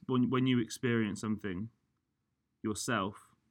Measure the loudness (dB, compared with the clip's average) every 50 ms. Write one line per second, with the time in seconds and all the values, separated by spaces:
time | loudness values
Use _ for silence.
0 | -4 0 2 2 2 4 2 2 2 4 2 2 0 -2 -4 -4 -2 0 2 2
1 | 2 0 -2 -4 -4 -4 -4 -4 -4 -6 -6 -6 -6 -8 _ _ _ _ _ _
2 | _ _ _ _ _ _ _ _ _ _ _ _ -4 -4 -4 -4 -2 0 0 0
3 | 0 -2 -4 -8 -20 _ _ _ _ _